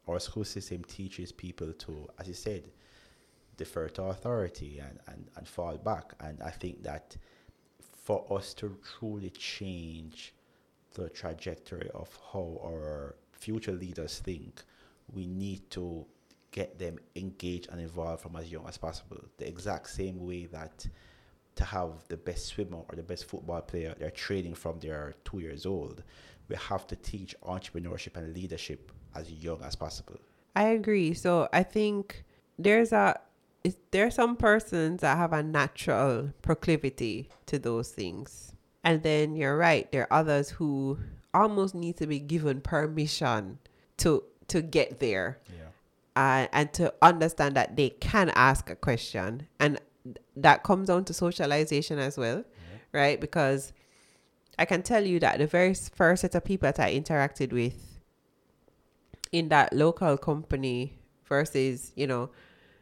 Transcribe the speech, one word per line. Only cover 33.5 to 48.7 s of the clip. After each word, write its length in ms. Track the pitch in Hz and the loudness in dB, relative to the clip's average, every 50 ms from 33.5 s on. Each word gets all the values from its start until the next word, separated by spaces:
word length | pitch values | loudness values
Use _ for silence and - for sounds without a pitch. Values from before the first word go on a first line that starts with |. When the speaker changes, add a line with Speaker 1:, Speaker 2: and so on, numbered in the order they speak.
| _ _ - | _ _ -2
Speaker 2:
is, 120 | 185 185 - _ _ | -2 -2 -2 _ _
there 160 | - 190 208 | 4 4 4
are 40 | 240 | 4
some 260 | 233 - 240 233 240 | 4 4 4 4 4
persons 640 | 240 - 214 208 220 214 - - 170 160 160 175 185 | 4 6 6 6 6 4 0 0 0 2 0 0 2
that 140 | - 147 135 | 2 2 4
have 160 | 165 175 165 | 4 2 2
a 100 | 165 151 | 2 0
natural 880 | 147 156 160 147 143 135 - - - - 139 101 135 139 123 113 135 143 - - | 0 2 2 2 2 2 -2 -4 0 2 2 4 4 4 2 0 -2 -4 -8 -4
proclivity 840 | - - 160 - - - 160 151 - 135 - - 120 113 98 113 135 - - _ _ | 0 0 0 2 2 2 2 2 2 -2 -2 -2 -4 -4 -4 -6 -8 -12 -16 _ _
to 120 | - - 143 | -4 -4 -2
those 320 | - 127 117 117 123 - | 0 -2 -2 -2 -2 -6
things. 640 | - - 104 87 87 98 - - - - - - - - _ _ _ _ | -6 -6 -6 -6 -6 -8 -12 -14 -16 -18 -20 -20 -20 -20 _ _ _ _
And 200 | - 170 165 156 | 2 2 4 4
then 340 | 160 160 151 151 151 156 156 | 4 2 4 4 2 2 0
you're 200 | 160 147 139 139 | -2 0 0 2
right, 340 | 151 170 170 156 117 - - | 4 6 6 6 4 2 0
there 100 | - 135 117 - | 0 -2 2 4
are 100 | - 156 | 4 4
others 300 | 160 156 147 143 147 - | 4 4 4 2 2 0
who 480 | - - 170 147 139 135 139 135 139 - - - - - - _ - | -2 -2 -2 0 0 0 0 -2 -2 -4 -6 -10 -12 -16 -8 _ 4
almost 400 | 156 208 220 214 196 196 190 190 | 4 4 4 4 2 0 0 -2
need 220 | 175 170 170 170 - | -4 -4 -4 -4 -2
to 80 | 165 | -2
be 120 | 151 151 139 | -2 -2 -4
given 420 | 147 143 160 170 151 147 135 135 | -2 -2 -2 0 2 0 0 0
permission 1000 | 135 - 175 151 151 156 156 156 147 151 - - 160 131 117 107 101 95 113 139 - - _ _ _ _ _ - | -2 0 0 0 0 0 0 -2 -2 -2 -2 0 0 0 0 0 -2 -6 -10 -14 -18 -20 _ _ _ _ _ 2
to, 260 | - 175 151 131 - - _ _ - - | 4 4 4 4 2 -4 _ _ -8 -2
to 140 | - 175 | 0 0
get 360 | 156 160 139 160 139 - 123 - | 0 2 2 2 2 2 0 0
there. 400 | 143 117 101 95 90 92 135 - _ - | 0 2 2 2 0 -2 -4 -8 _ -18
Speaker 1:
Yeah. 180 | 87 82 80 82 - _ _ _ _ _ _ _ _ | -18 -16 -16 -18 -20 _ _ _ _ _ _ _ _
Speaker 2:
Uh, 320 | 127 135 135 131 135 127 - | 2 4 6 4 4 2 2
and 200 | - - 151 147 | 2 0 0 2
to 200 | - - 170 - - - | 2 2 2 0 6 10
understand 520 | - 170 175 170 160 165 160 - 151 139 139 | 10 10 10 8 4 2 2 2 0 2 4
that 200 | 135 117 - 107 | 2 2 2 2
they 140 | - 139 127 | 2 2 0
can 400 | - - - - - 214 190 160 - | 0 -2 -2 2 4 4 4 6 6
ask 340 | - 123 135 139 127 - | 8 8 8 6 4 0
a 60 | - | -6